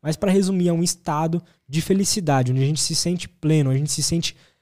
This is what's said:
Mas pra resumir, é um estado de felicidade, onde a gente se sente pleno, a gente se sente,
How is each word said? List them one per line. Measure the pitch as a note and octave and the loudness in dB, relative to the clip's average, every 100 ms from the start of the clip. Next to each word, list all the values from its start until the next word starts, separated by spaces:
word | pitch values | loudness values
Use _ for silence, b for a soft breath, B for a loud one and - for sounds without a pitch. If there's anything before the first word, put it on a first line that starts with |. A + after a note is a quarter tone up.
Mas | D3 D#3+ | -4 -4
pra | G3+ | 2
resumir, | F#3+ F#3 F#3+ F3 | 2 2 2 2
é | |
um | E3+ | 2
estado | F3 - - D3+ E3 E3+ b b _ | 0 -2 -4 -2 0 -2 b b _
de | D3 | -6
felicidade, | D#3 F#3+ G3 - E3 C#3 B2 | 0 0 2 -2 0 2 2
onde | B2+ | 2
a | C3+ | 0
gente | D3+ | 0
se | - D#3+ | -2 -2
sente | E3+ F3 - | -2 -4 -6
pleno, | _ D3+ D#3 C#3 | _ 0 2 2
a | C3 | 0
gente | D3 | 0
se | - | -2
sente, | D3 E3+ E3 - b b | -2 -2 -4 -8 b b